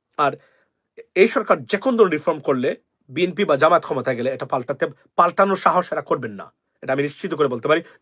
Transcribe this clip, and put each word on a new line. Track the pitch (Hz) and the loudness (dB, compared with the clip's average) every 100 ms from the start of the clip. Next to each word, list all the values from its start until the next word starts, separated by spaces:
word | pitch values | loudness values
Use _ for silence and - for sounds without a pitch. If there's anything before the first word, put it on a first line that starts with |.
| _ - | _ -2
আর | 143 135 _ _ _ _ _ - - - | -2 -2 _ _ _ _ _ -20 -4 2
এই | 220 | 2
সরকার | 269 214 170 127 | 2 0 0 0
যে | 202 | -2
কোনো | 262 240 | 0 2
ধরনের | 196 | 2
রিফর্ম | 151 160 156 | 2 -2 -4
করলে, | 139 131 131 - _ _ _ | -2 -2 -2 -4 _ _ _
বিএনপি | 131 180 156 190 | -4 -2 0 0
বা | 143 | 4
জামাত | 156 170 | 4 4
ক্ষমতায় | - 147 123 120 | 2 -4 -2 -2
গেলে | 120 | -4
এটা | 127 - | -4 -4
পাল্টাতে, | 139 123 139 160 - _ - | -6 -4 -4 -6 -6 _ 0
পাল্টানোর | 175 170 196 190 | 2 2 2 2
সাহস | - 170 175 | 2 2 0
এরা | 151 | -4
করবেন | - 156 117 | -2 -4 -4
না, | 101 80 _ _ _ | -12 -16 _ _ _
এটা | 135 | -4
আমি | 135 | -2
নিশ্চিত | 143 143 190 | -2 -4 -6
করে | 156 147 | 0 0
বলতে | 120 147 | 0 0
পারি, | 160 165 _ | 0 -2 _